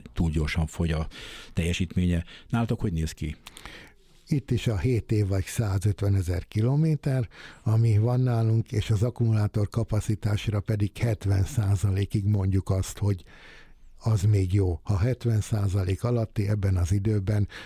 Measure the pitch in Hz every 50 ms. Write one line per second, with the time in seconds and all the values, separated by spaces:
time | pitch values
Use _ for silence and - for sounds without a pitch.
0 | - - - - 87 82 76 80 76 73 - - 80 76 - - 87 82 80 78
1 | 82 - - - - - - - - - - - 82 85 87 - 95 85 - 92
2 | 90 87 87 85 85 - - - - - - 117 117 110 120 - - 110 87 78
3 | 80 78 - - 76 78 76 - - - - - - - - - - - - _
4 | _ _ - - _ - 156 139 - - 120 113 - 127 110 95 - 131 127 104
5 | - - 113 104 104 92 98 95 95 - - - 113 101 95 98 92 107 98 -
6 | 101 101 98 98 87 85 90 80 - - - 107 110 123 135 147 160 160 156 139
7 | - 143 131 131 117 - - - - - - - - 113 110 113 117 117 107 104
8 | 107 120 123 127 127 127 120 113 113 113 113 113 110 - 117 110 - - 113 95
9 | 120 123 - - 120 113 113 107 104 104 - 107 101 - - 113 110 - 113 104
10 | - - 107 - - 104 104 101 - - 104 101 - - 110 104 104 98 - -
11 | - 117 107 - - 98 98 95 95 - - - 101 98 101 95 - 98 95 98
12 | 101 - - 107 98 104 104 101 95 95 95 98 - - 95 95 95 - - -
13 | 104 101 101 87 - - - - - - - - - - - - - - - -
14 | - 110 110 98 87 107 107 98 95 90 92 104 95 90 85 - - - 104 90
15 | 95 127 123 - - 117 113 107 95 - 113 104 101 98 90 101 92 92 95 -
16 | - 120 123 117 110 - - - 98 101 107 104 98 - 92 90 87 85 - 104
17 | 95 113 110 104 95 95 107 104 101 - - - -